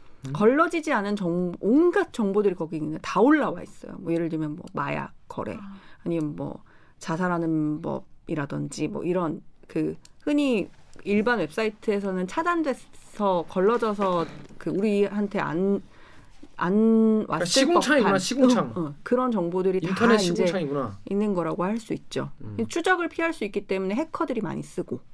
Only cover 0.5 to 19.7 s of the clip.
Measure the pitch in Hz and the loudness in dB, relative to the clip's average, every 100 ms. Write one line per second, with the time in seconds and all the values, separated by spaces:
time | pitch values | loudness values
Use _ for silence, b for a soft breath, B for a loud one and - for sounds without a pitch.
0.5 | 277 339 339 311 254 202 208 180 175 180 | 4 2 0 -2 -2 -2 -2 -2 -2 -2
1.5 | 175 185 269 349 339 381 - 202 196 202 | -2 2 4 4 2 0 -2 0 2 2
2.5 | 185 160 165 151 156 - 180 240 302 220 | 0 -4 -4 -6 -6 -4 4 6 6 2
3.5 | - - - - - 180 170 165 156 151 | -4 -10 -14 -14 -10 -2 -2 0 -2 -4
4.5 | 151 - 151 143 147 139 - - - - | -6 -8 -6 -4 -4 -8 -12 -12 -8 -8
5.5 | - 202 98 B B 170 170 151 160 143 | -8 -12 -16 B B -4 -2 -4 -6 -8
6.5 | - b b b b - 160 180 175 165 | -10 b b b b -8 -2 0 0 0
7.5 | 160 151 151 165 135 - - - 160 143 | 0 -2 -4 -6 -8 -10 -18 -8 -6 -4
8.5 | 147 143 - 151 - 165 180 165 170 - | -6 -8 -6 -6 -4 -2 -2 -2 -4 -12
9.5 | - - 165 156 160 - - - 294 285 | -20 -8 -4 -4 -6 -14 -10 -2 0 2
10.5 | 226 - - - - - 208 214 233 156 | 0 -2 -10 -20 -12 -2 0 2 0 -2
11.5 | - 220 214 - 202 196 185 185 - 330 | -2 -4 -4 -2 -2 -2 -2 -2 -2 0
12.5 | 339 302 247 - - - - 202 180 156 | 0 0 -2 -8 -20 -16 -2 0 0 0
13.5 | 190 190 233 226 202 196 180 160 - - | 2 4 4 0 0 0 0 -2 -8 -16
14.5 | - - 160 214 202 202 202 202 202 147 | -10 -4 0 2 2 2 0 -2 -2 -2
15.5 | 156 196 202 - b b b b b - | 0 0 0 -2 b b b b b -18
16.5 | - 175 202 226 226 220 220 - - 180 | -4 2 4 6 6 6 4 2 -2 2
17.5 | 269 277 349 - 294 202 196 185 240 254 | 4 6 4 6 4 4 2 0 4 6
18.5 | 240 139 113 156 147 - 247 254 220 170 | 6 2 -2 -6 -6 0 2 2 0 0
19.5 | 185 185 | 0 2